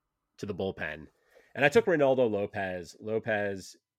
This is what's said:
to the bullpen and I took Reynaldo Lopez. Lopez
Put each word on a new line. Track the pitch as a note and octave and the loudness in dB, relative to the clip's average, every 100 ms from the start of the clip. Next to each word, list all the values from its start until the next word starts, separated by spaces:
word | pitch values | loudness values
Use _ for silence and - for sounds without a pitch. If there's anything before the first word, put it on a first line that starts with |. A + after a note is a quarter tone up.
| _ _ _ - | _ _ _ -12
to | G#2 | -10
the | F#2 | -4
bullpen | F#2+ F2+ E2 D#2 D2+ _ _ _ _ | -4 -4 -8 -8 -14 _ _ _ _
and | - C#3+ | 0 4
I | |
took | A#3 A3 | 4 4
Reynaldo | E3 C3+ C3 A#2+ | 4 4 4 2
Lopez. | G2+ G2+ G#2+ F#2+ F2+ E2+ - | 0 -4 -4 -6 -6 -10 -14
Lopez | G#2+ A2 A2+ G#2 G2+ G2 - - _ | -6 -4 -2 -2 -2 -4 -10 -20 _